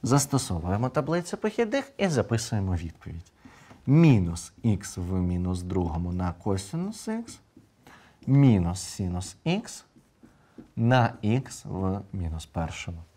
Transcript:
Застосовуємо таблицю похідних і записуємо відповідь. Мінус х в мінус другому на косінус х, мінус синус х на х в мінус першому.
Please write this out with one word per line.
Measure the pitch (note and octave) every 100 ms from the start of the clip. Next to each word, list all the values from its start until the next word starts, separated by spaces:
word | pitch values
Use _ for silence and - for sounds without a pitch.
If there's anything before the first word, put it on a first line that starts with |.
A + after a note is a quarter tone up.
Застосовуємо | - C#3 C#3 C3+ - F2 E2 G2+ B2+
таблицю | D3+ C#3 E3+ E3+ G#3
похідних | G#3+ G#3 A#3 C#4 C4 -
і | G3
записуємо | C#3+ - A2+ - A2 F#2+ F2
відповідь. | E2+ - - E2 - _ - - - - -
Мінус | D3 E3 A2+ E2+ E2+ - -
х | A#2 F#2+ - -
в | F2
мінус | F#2 F2+ F2 F2+ F2+
другому | F2+ F2+ F2 D#2+ F2
на | F2+ F2+
косінус | E2+ G#2+ F#2+ - D#3+ F#3 A3 -
х, | A3 A#3 - _ - _ _ - - _ _ -
мінус | C3+ C#3 G#2 F2 F2+
синус | - - F#2 F2+ F#2 - D#3+
х | F#3+ - - _ _ _ _ - _ _ - - -
на | A#2 B2+ A#2 -
х | G#2 A#2+ C3+ - -
в | F#2 F#2+ G2 G2+
мінус | G2+ E2 D#2+ -
першому. | - E2 - - E2+ E2+